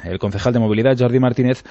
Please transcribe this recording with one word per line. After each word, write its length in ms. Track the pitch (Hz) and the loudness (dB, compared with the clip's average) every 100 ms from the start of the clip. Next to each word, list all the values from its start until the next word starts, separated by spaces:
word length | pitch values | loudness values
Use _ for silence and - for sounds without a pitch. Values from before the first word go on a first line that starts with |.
El 140 | 87 90 | -8 -6
concejal 360 | 101 101 127 | -4 -2 0
de 60 | 120 | 0
Movilidad, 360 | 110 107 123 127 | 0 2 2 2
Jordi 220 | 123 127 | 2 2
Martínez, 440 | 127 120 127 127 - | 2 0 0 -2 -8